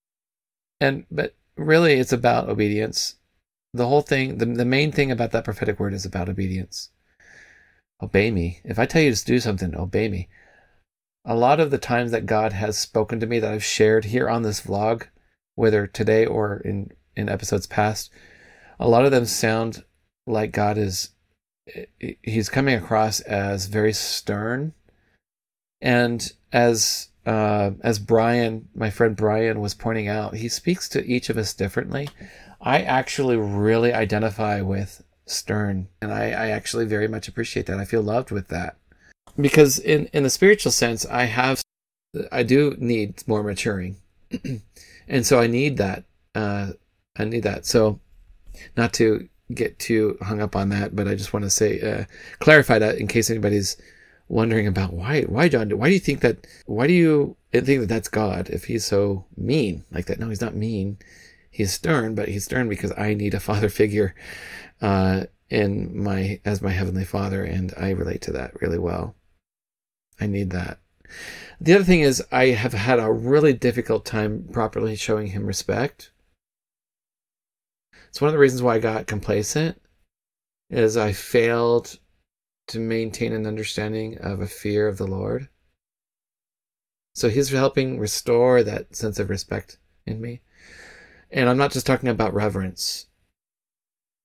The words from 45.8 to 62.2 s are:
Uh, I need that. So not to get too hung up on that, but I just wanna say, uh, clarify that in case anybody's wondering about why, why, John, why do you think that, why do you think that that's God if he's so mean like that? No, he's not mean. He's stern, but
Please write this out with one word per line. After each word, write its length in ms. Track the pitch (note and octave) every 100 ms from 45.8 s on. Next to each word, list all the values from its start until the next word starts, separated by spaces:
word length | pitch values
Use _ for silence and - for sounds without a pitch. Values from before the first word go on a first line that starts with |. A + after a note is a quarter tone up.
| G2 F#2+ - _ _ -
Uh, 360 | G#2 G2+ G2 - _ _ _ -
I 80 | G#2+
need 180 | A#2
that. 220 | G#2 G2 -
So 340 | A#2+ A2 G#2 - - - - - - - -
not 160 | A#2
to 340 | - A2+ G#2+ - _ -
get 260 | A#2+ A#2 -
too 380 | - A2+ G#2+ -
hung 200 | F#2+ G#2+
up 140 | G#2 F#2+
on 140 | G2
that, 260 | G2+ G2+ G2
but 120 | G2+
I 80 | G2+
just 180 | G2+
wanna 160 | G#2 G2+
say, 320 | - G#2+ G2
uh, 240 | G#2+ G#2+ G2 - - -
clarify 400 | - D3+ C3+ A2+
that 180 | G#2+ -
in 100 | G#2
case 220 | A#2 A2
anybody's 460 | A2+ G#2 G#2 G2 - - _ _ _ -
wondering 360 | A2 A2+ A2 G#2
about 260 | F#2+ F#2+
why, 300 | E2+ F#2+ D3
why, 260 | - G#2+ E3+
John, 200 | C3+ G#2+
why 160 | G2+ B2+
do 60 |
you 60 | F#3+
think 220 | - C#3
that, 260 | B2 - - - -
why 220 | G#2 C3+
do 60 |
you 420 | F3+ E3 D3+ C#3+ - _
think 300 | A#2+ B2+ C#3
that 80 | G#2
that's 180 | A2+ -
God 420 | G#2+ G#2 F#2 F#2
if 160 | - -
he's 200 | A#2 -
so 400 | G2+ G2+ G2 - -
mean 480 | G2+ D3+ A2 E2 -
like 140 | - F#2
that? 140 | G2
No, 100 | A2+
he's 120 | G#2
not 140 | A2+ G#2
mean. 420 | A2 G#2+ G2 G#2 - - - _ _
He's 220 | - G2+
stern, 420 | - - D#3 A2
but 140 | G#2+